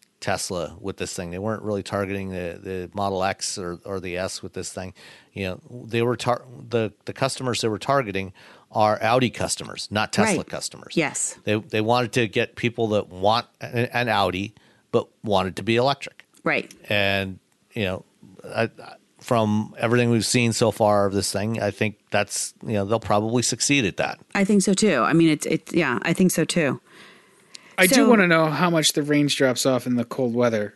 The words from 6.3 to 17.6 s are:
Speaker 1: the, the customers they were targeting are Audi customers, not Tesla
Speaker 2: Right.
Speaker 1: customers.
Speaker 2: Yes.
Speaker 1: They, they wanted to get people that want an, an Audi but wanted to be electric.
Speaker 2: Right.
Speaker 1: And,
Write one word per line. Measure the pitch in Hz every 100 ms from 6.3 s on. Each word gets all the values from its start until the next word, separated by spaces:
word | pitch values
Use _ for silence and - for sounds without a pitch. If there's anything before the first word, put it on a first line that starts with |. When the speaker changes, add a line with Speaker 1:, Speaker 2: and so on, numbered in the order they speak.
| 120 131 123 117
Speaker 1:
the, | 117 110 -
the | -
customers | - 135 - 127 107
they | 117
were | 101
targeting | - 139 110 95 95 - - - _
are | 113 107 107
Audi | 110 127 123
customers, | - 90 - 55 - -
not | 101 107
Tesla | - 214 160
Speaker 2:
Right. | -
Speaker 1:
customers. | 76 - - - -
Speaker 2:
Yes. | 143 - - -
Speaker 1:
They, | - 110
they | - 113
wanted | 107 123 117
to | 127 110
get | 120 113
people | - 120 117 113
that | 104 -
want | 90 98 117 - _
an, | - 120 123
an | 120 120
Audi | 104 95 90 104 - _ _ _
but | 117 - _
wanted | 113 98 92 82
to |
be | 101
electric. | 117 131 139 - - _ _
Speaker 2:
Right. | 156 143 - - -
Speaker 1:
And, | 104 98 98 95 92 _ _